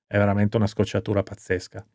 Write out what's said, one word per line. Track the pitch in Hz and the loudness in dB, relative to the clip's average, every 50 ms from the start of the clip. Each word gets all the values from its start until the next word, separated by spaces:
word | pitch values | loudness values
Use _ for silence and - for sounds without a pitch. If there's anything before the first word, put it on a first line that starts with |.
| _ | _
è | _ - 104 | _ 0 2
veramente | 101 101 98 104 104 104 - | 2 4 4 2 2 2 2
una | 113 107 | 2 0
scocciatura | 98 - - 98 - - 104 - 107 104 98 | 0 2 0 -2 0 0 -4 -2 0 -2 -2
pazzesca. | 95 - 98 - - - 92 90 - - - 101 - _ | -2 -4 -10 -16 -8 -6 -6 -6 -6 -12 -16 -18 -18 _